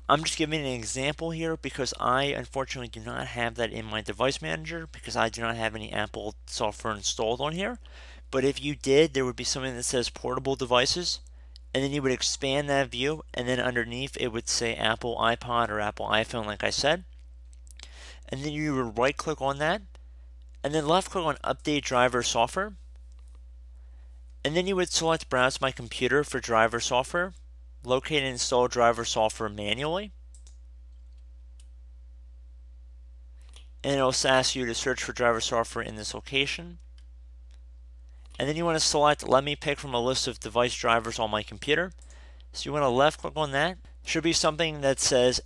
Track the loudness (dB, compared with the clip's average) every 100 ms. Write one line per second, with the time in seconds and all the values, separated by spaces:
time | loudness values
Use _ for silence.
0 | 2 2 2 0 0 0 -2 -4 -4 -2
1 | -2 -2 -4 -4 -4 -4 -6 -4 -4 0
2 | 2 2 2 -2 -4 -6 -4 -6 -10 -10
3 | -8 -6 -6 -2 -2 -2 -4 -4 -6 -6
4 | -4 0 0 0 -4 -6 -6 -10 -10 -12
5 | -6 0 0 0 -4 -2 -2 -4 -6 -4
6 | -4 -6 -8 -10 -10 -2 -2 -2 -4 -2
7 | -4 0 0 0 -2 -2 -4 -6 -12 -18
8 | -18 -18 -4 2 2 0 -4 -2 4 6
9 | 6 4 0 -2 -4 -2 -4 -4 0 0
10 | 0 -4 -4 -2 -2 -2 2 4 4 2
11 | -2 -6 -10 -20 -20 -20 -6 -2 0 0
12 | 2 2 0 0 0 0 2 2 2 0
13 | -2 -2 -6 -4 0 2 2 0 -2 -4
14 | -6 -4 -2 -2 -2 0 0 0 0 0
15 | -2 0 2 0 0 2 2 0 -2 -4
16 | 0 2 0 -2 -4 -4 -4 0 0 0
17 | -2 -18 -20 -20 -20 -20 -18 -18 -18 -18
18 | -18 -18 -8 -6 -4 -2 0 0 0 2
19 | 2 2 -4 -2 -2 0 0 0 -4 -18
20 | -18 -20 -20 -20 -20 -6 -2 0 4 4
21 | 4 0 -2 -2 -2 -2 0 0 2 4
22 | 6 4 2 2 2 2 -6 -8 -18 -18
23 | -18 -18 -18 -18 -18 -18 -18 -18 -18 -20
24 | -18 -18 -18 -4 0 2 2 0 2 2
25 | 2 2 2 4 4 4 -2 -2 -8 -2
26 | 2 4 2 -2 4 6 6 4 2 2
27 | 2 -2 -4 -6 -18 -20 -20 -14 0 0
28 | 2 0 0 -2 2 4 4 6 6 6
29 | 0 2 2 0 -4 -4 -2 -2 -2 -2
30 | -6 -12 -20 -20 -20 -20 -20 -20 -20 -20
31 | -20 -20 -20 -20 -20 -20 -20 -20 -20 -18
32 | -18 -18 -20 -20 -20 -20 -20 -20 -20 -20
33 | -20 -18 -18 -20 -20 -20 -20 -8 -2 2
34 | 2 2 4 4 4 0 -2 0 0 0
35 | -2 2 4 4 2 0 0 -4 -6 -6
36 | -8 -8 -4 -2 0 -4 -10 -16 -18 -18
37 | -20 -20 -20 -20 -20 -18 -18 -20 -20 -20
38 | -20 -20 -14 -4 -2 0 0 2 2 6
39 | 6 4 4 4 4 -2 -2 -2 -2 0
40 | 2 2 -2 -4 -2 2 2 2 4 4
41 | 2 -2 0 0 -2 -6 0 0 0 -6
42 | -16 -18 -18 -20 -16 -10 -4 0 2 6
43 | 6 4 -4 -4 -2 0 0 -2 -12 -14
44 | -4 0 2 4 2 2 -2 2 2 2
45 | 4 6 6 4